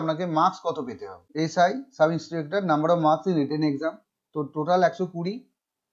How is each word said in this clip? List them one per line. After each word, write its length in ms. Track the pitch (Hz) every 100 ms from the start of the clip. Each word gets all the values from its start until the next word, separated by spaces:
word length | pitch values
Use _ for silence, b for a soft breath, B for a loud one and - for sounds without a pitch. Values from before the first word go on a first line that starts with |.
আপনাকে 240 | 160 156 180 156
মার্কস 220 | 180 185 170
কত 120 | 160 123
পেতে 180 | 110 101
হবে, 120 | 92 _ 151
এসআই 300 | 160 180 175 254 - -
সাব 120 | 160 165
ইন্সপেক্টর 440 | - 165 147 196 185
number 180 | 151 156
of 40 | 175 156
marks 200 | 160 190
in 40 | 165
written 240 | 135 151 156
exam, 240 | 139 160 - _ _ _
তো 40 | 156 139
টোটাল 260 | 156 151 180 175
একশো 160 | - 180
কুড়ি। 200 | 170 170 233 - _ _ _ _